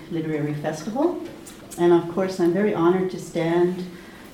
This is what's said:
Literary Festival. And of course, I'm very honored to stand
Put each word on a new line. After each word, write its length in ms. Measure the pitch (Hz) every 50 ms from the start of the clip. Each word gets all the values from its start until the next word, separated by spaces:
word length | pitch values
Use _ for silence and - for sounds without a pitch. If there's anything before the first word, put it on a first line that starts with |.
| - -
Literary 420 | 175 160 156 156 156 143 147 147 147
Festival. 640 | - - 156 156 - - 226 208 269 320 359 - - - - - - - - - - - - - -
And 120 | 170 175 175
of 140 | 170 160 - -
course, 260 | 202 190 185 - -
I'm 140 | 175 170 175
very 220 | 196 214 208 -
honored 340 | - 165 170 185 190 185 -
to 80 | - 165
stand 640 | - - - 170 165 165 170 175 175 180 185 180 185 - - - - - - - - -